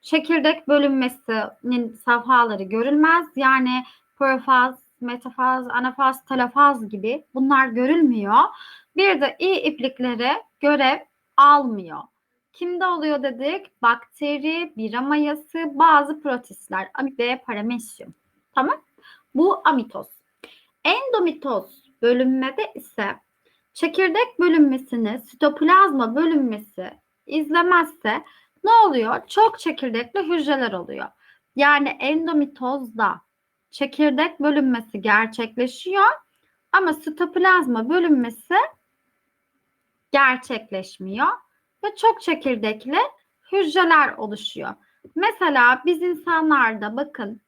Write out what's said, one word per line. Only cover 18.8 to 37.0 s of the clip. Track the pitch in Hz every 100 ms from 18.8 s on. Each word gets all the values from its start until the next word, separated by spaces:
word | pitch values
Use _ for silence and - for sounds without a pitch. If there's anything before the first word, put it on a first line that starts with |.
| _ _ _ - _ 262
Bu | 359 - 311
amitoz. | 277 220 - - _ _ _ - _ _ _
Endomitoz | 302 440 539 466 349 - 277 214 - _ _ _
bölünmede | 233 247 262 262 262 285 427 -
ise | - - 202 - _ _ _ _ _
çekirdek | - 330 311 381 370 480 -
bölünmesini, | 349 320 285 262 - 240 214 247
sitoplazma | - - 294 294 311 370 392 277 226 247
bölünmesi | 330 311 254 208 - - 185 - _ _ -
izlemezse | 302 285 339 349 349 311 - 220 220 - _ _ _
ne | 403
oluyor? | 453 415 262 220 - -
Çok | 392 440 440
çekirdekli | 339 311 262 226 233 392
hücreler | 320 339 285 277 233
oluyor. | 190 - - - _ _ _ _ -
Yani | 285 294 277
endomitozda | - 262 311 330 320 285 - 254 277 247 220 202 170 _ _ _ _ _
çekirdek | - 277 277 302 269 320 320
bölünmesi | 294 294 269 233 226 208
gerçekleşiyor | 214 208 226 220 226 240 254 - 370 392 427 605 _ _ _ _ _
ama | 381 359
sitoplazma | 311